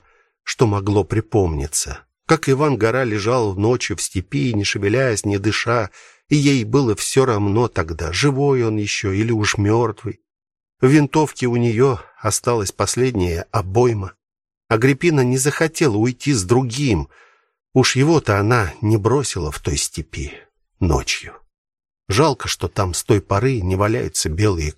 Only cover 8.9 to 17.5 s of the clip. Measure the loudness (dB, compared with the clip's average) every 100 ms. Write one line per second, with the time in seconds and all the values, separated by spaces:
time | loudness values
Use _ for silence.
8.9 | -4 -2 0 0 0 0 0 2 2 0
9.9 | -4 -10 -12 _ _ _ _ _ _ 4
10.9 | 6 4 2 0 0 -2 2 2 4 2
11.9 | 0 -6 -8 -4 -2 0 -2 -2 -4 -4
12.9 | 0 0 0 -2 -4 -4 -6 -2 2 2
13.9 | 0 -6 -14 _ _ _ _ -2 2 2
14.9 | 2 2 2 2 2 0 0 -2 0 0
15.9 | 2 0 -2 -2 0 2 0 0 -2 0
16.9 | 0 -2 _ -20 _ _